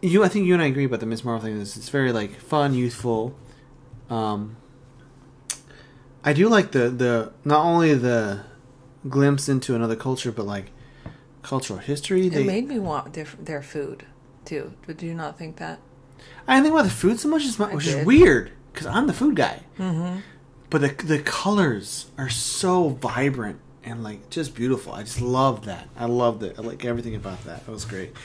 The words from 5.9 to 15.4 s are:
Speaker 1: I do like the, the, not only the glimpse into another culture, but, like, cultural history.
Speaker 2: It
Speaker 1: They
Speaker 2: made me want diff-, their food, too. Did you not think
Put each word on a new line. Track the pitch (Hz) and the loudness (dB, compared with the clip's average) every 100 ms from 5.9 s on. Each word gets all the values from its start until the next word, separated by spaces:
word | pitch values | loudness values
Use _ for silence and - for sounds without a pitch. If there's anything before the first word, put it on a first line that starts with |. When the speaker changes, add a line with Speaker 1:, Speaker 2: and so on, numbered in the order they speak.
| - - - | -20 -20 -6
Speaker 1:
I | - | 0
do | 147 208 | 4 6
like | 220 - | 6 4
the, | 135 120 | 2 2
the, | 127 123 117 110 - | 2 2 2 -2 -6
not | 143 151 | 2 4
only | 165 170 160 | 6 4 6
the | 139 123 117 107 101 - - - - - - 139 | 4 4 2 0 -4 -10 -20 -20 -20 -20 -14 -4
glimpse | 131 143 139 139 | 2 4 4 2
into | 135 127 | 0 0
another | 120 113 113 | 0 0 -2
culture, | 131 131 123 | -2 -4 -4
but, | 110 101 | -6 -6
like, | 101 92 - - - - - - - | -6 -8 -18 -20 -20 -20 -20 -20 -20
cultural | - 135 - 95 | -6 -6 -4 -8
history. | - 143 - 185 185 | -6 -6 0 2 2
Speaker 2:
It | |
Speaker 1:
They | 156 | 2
Speaker 2:
made | 135 214 269 | 0 0 -2
me | 262 | -4
want | 185 147 - | -4 -4 -6
diff-, | 160 147 - | -12 -14 -14
their | 151 151 | -10 -10
food, | 139 156 139 - - - - - | -8 -8 -8 -10 -18 -20 -20 -20
too. | - 151 151 - - | -12 -10 -10 -16 -16
Did | 156 | -12
you | 170 | -10
not | 165 151 | -8 -10
think | 156 | -12